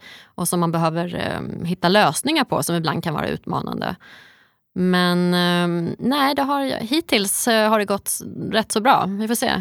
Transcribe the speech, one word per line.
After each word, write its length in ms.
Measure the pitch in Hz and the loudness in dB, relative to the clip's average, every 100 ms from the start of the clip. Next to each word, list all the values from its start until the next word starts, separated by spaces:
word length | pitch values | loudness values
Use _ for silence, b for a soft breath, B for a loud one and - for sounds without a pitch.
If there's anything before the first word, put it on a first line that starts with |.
| B B B - | B B B -6
och 120 | 175 | -2
som 120 | 175 | 0
man 120 | 170 | 0
behöver, 440 | 165 165 165 175 170 | 2 0 0 -4 -4
ehm, 500 | - - - - 165 | -4 -4 -6 -6 -6
hitta 240 | 180 175 | 0 4
lösningar 540 | 208 170 156 269 320 | 6 4 2 0 0
på, 200 | 247 - | 2 0
som 120 | 175 170 | 0 -2
ibland 280 | 156 165 | -2 -2
kan 100 | 170 | -2
vara 140 | 151 - | -2 -2
utmanande. 680 | 76 - - - 60 - 185 b b b b b b _ - | -4 -4 -6 -4 -6 -6 -8 b b b b b b _ -2
Men, 580 | 185 180 180 180 180 | 2 2 2 2 2
ehm, 640 | 180 175 175 175 170 170 - | 2 2 2 0 0 -4 -4
nej, 360 | 233 285 269 285 | -2 0 0 0
det 60 | |
har, 220 | 277 285 269 - | -2 -2 -2 -4
hittills, 680 | 220 302 - 240 196 - - | -2 -2 0 0 0 -2 2
eh, 220 | 226 214 | 2 4
har 100 | 220 | 2
det 60 | 202 | 0
gått 260 | 196 - - 117 - - | -2 -4 -8 -8 -8 -2
rätt 200 | 202 214 | -2 0
så 100 | 214 | 0
bra. 240 | 233 165 180 | 4 4 2
Vi 220 | 196 220 | -2 -2
får 80 | 240 | -2
se. 160 | 240 190 | 0 0